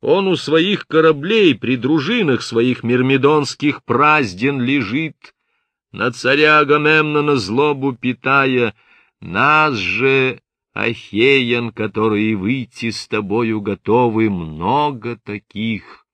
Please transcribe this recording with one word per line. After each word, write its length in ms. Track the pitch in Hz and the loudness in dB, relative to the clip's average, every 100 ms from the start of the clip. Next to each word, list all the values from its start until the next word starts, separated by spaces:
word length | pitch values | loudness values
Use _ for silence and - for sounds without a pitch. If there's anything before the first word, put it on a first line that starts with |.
Он 260 | 127 175 196 | 2 0 2
у 80 | 165 | -2
своих 520 | - 160 180 208 - | 2 2 2 -2 -2
кораблей 680 | 151 160 151 156 220 190 117 | 2 4 2 0 2 4 2
при 220 | - 127 | -2 -2
дружинах 680 | 120 156 139 240 180 120 | 0 0 0 0 0 0
своих 400 | - 113 123 123 | -2 0 0 -2
мирмидонских 1000 | 117 127 127 135 135 151 139 - 147 135 | -2 0 2 2 4 2 -2 -2 -4 -4
празден 760 | - 120 147 151 120 90 127 139 | -4 2 4 2 0 -2 -2 -2
лежит, 720 | 120 143 101 123 160 - - _ _ _ _ _ _ | -2 -2 -2 -4 -6 -10 -20 _ _ _ _ _ _
на 180 | - 113 | -6 -6
царя 480 | 123 123 139 151 151 | -2 0 2 4 4
Агамемнона 760 | 143 147 151 156 151 151 147 139 | 4 2 4 2 2 0 2 0
злобу 560 | 95 113 151 143 135 | 0 0 0 0 -4
питая, 840 | 123 127 120 135 139 135 127 117 - _ _ _ _ | -4 -6 -4 0 0 2 2 0 -4 _ _ _ _
нас 540 | - 90 135 151 156 123 | -8 -2 2 2 2 -2
же, 640 | 92 101 131 135 131 123 _ _ _ | -4 -2 0 2 0 -4 _ _ _
ахеян, 960 | - 110 117 - 98 127 139 123 120 117 | -6 -6 -6 -8 2 4 4 2 -2 -4
которые 640 | - 107 110 110 107 110 107 | -6 -6 -2 0 0 0 -2
выйти 560 | 95 135 113 - 117 | -2 -4 -6 -8 -8
с 160 | 104 - | -8 -6
тобою 540 | 107 101 107 117 110 | -6 -2 -2 -2 -4
готовы, 680 | 101 98 - 113 123 110 113 | -4 -6 0 2 2 2 0
много 880 | 95 80 78 90 135 147 131 117 117 | -2 -8 -6 -2 0 -2 -6 -12 -14
таких. 920 | - 104 _ 98 113 107 - - _ | -12 -14 _ -8 -6 -6 -10 -20 _